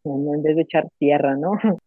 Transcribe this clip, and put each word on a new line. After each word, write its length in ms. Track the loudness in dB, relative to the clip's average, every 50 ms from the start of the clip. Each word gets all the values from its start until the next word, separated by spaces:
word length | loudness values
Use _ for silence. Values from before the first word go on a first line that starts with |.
| -10
en, 300 | -8 -6 -4 -4 -2 -2
en 100 | -2 0
vez 120 | 0 2
de 60 | 0 0
echar 220 | 0 0 -2 -2 -2 _ -2
tierra, 360 | 0 2 2 2 2 0 0
¿no? 180 | 0 -2 -2 -2
<laughs> 280 | 0 0 0 0 -2 _